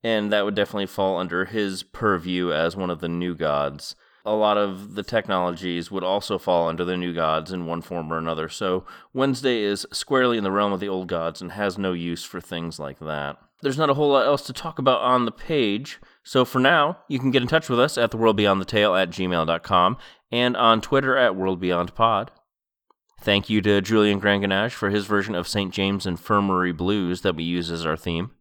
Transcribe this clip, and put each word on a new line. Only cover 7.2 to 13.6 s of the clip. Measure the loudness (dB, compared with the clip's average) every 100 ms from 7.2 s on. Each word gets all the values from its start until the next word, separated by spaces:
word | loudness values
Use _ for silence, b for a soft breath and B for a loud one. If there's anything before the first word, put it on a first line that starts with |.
| 0 0 -4
in | -8
one | -6 -8
form | -6 -8 -6
or | -4
another, | -4 -4 -6
so | -4 -2 -2 B B B
Wednesday | -2 -2 0 0 0
is | 0 -2 -6
squarely | -10 -2 2 2 2
in |
the | 0
realm | 2 0
of | 0
the | -4
old | -4 -4
gods | -4 -4 -6
and | -14
has | -4 -4 -2
no | -4
use | -2 -4 -6
for | -8 -14
things | -10 -8 -8 -8
like | -12 -10
that. | -8 -6 -6 -10 _ _